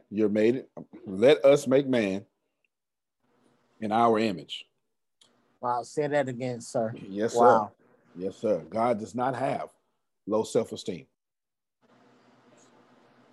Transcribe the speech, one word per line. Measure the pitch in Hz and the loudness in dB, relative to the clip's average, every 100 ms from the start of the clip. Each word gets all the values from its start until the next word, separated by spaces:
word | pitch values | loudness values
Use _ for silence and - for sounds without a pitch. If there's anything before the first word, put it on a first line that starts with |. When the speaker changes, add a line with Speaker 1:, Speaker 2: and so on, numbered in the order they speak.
| _ | _
Speaker 1:
You're | 104 107 | -2 0
made. | 107 110 127 - - - - 107 | 4 2 2 -6 -18 -18 -18 -10
Let | 95 123 151 | 4 4 6
us | 139 143 123 | 6 4 4
make | 131 135 | 0 2
man | 123 101 98 - _ _ _ _ _ _ _ _ _ _ _ _ _ _ _ | 0 0 -4 -8 _ _ _ _ _ _ _ _ _ _ _ _ _ _ _
in | 110 | -2
our | 110 117 107 | 2 4 4
image. | 110 82 - - - _ _ _ _ _ _ _ _ _ | 0 -4 -10 -16 -18 _ _ _ _ _ _ _ _ _
Speaker 2:
Wow, | 120 120 | -4 -4
say | 113 156 147 | -4 -4 -2
that | 147 131 | -2 -2
again, | 120 127 120 | -6 -8 -8
sir. | - 127 113 110 95 | -6 -4 -4 -6 -10
Speaker 1:
Yes, | 98 113 120 | -4 -2 6
Speaker 2:
Wow. | 120 113 104 - _ _ _ 85 | 6 6 0 -10 _ _ _ -10
Speaker 1:
sir. | |
Yes, | 95 - | -10 -4
sir. | 107 90 78 | -2 -2 -4
God | 107 120 107 | -2 0 -2
does | 110 | -6
not | 120 127 120 | -6 -4 -4
have | 139 120 78 _ _ _ _ _ - | -4 -6 -10 _ _ _ _ _ -4
low | 107 | -2
self-esteem. | 107 123 107 107 - 85 67 _ _ _ _ _ _ _ _ _ _ _ _ _ _ _ _ _ _ _ _ _ _ | 0 -4 -4 -10 -12 -12 -16 _ _ _ _ _ _ _ _ _ _ _ _ _ _ _ _ _ _ _ _ _ _